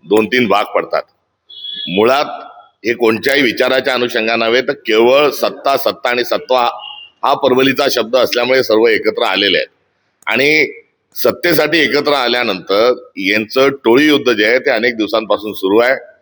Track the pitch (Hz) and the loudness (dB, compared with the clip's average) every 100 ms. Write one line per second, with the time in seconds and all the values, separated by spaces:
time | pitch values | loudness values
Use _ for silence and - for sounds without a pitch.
0 | - 107 107 127 117 98 104 92 80 78 | 0 0 2 0 2 0 0 -4 -2 -4
1 | - _ _ _ _ - - - - 90 | -6 _ _ _ _ -16 -14 -12 -4 0
2 | 113 135 147 - - - - _ 107 117 | 2 2 -2 -8 -16 -20 -20 _ -6 0
3 | 117 110 92 139 127 104 127 131 131 127 | 0 0 0 0 0 0 0 0 0 -2
4 | 123 120 110 117 113 147 127 139 - 110 | -2 -2 -2 -2 0 0 -2 -6 -2 2
5 | 120 135 147 - 104 95 139 139 107 95 | 4 4 2 0 -4 -4 -2 -2 -2 -4
6 | 127 123 120 104 - 127 120 - - - | -4 -2 -2 -4 0 0 0 -4 -18 -20
7 | - _ 120 135 135 127 135 135 135 123 | -20 _ -2 0 2 2 2 0 -2 -2
8 | 113 127 113 120 123 131 120 110 117 104 | -2 0 0 0 0 0 2 2 2 2
9 | 104 110 117 95 101 80 67 _ _ _ | -2 -2 -2 0 0 0 -4 _ _ _
10 | _ _ - 113 143 156 127 - _ _ | _ _ -6 0 2 2 0 -4 _ _
11 | _ - 123 - 175 156 151 165 135 139 | _ -2 -2 0 0 0 2 0 0 0
12 | 147 143 120 123 120 92 82 98 120 120 | 0 0 0 0 -2 -4 -2 2 2 0
13 | - - 95 107 107 131 139 135 113 123 | -6 -8 -2 -2 0 0 0 2 2 4
14 | 151 147 123 110 104 127 127 117 120 113 | 4 2 0 2 2 2 0 0 -2 -2
15 | 104 113 107 104 107 95 95 107 120 135 | -2 -2 -2 -4 -4 -4 0 2 2 0
16 | - _ | -6 _